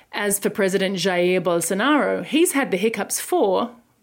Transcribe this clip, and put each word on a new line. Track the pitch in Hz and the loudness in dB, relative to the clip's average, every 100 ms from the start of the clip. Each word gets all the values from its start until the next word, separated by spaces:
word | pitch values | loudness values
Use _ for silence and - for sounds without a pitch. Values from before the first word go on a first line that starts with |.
| _ | _
As | 247 202 196 | -6 -2 -2
for | 208 | -2
President | 214 190 185 190 190 | 0 0 0 -2 -2
Jair | 185 175 180 185 | 0 2 2 2
Bolsonaro, | 180 170 170 190 247 294 190 190 | 2 0 0 0 2 2 2 -2
he's | 175 285 359 | 0 2 2
had | 277 262 | 2 -2
the | 180 | 0
hiccups | 220 220 196 - | 0 -2 -4 -6
for, | - 359 208 190 233 - _ _ | -2 0 2 2 -2 -8 _ _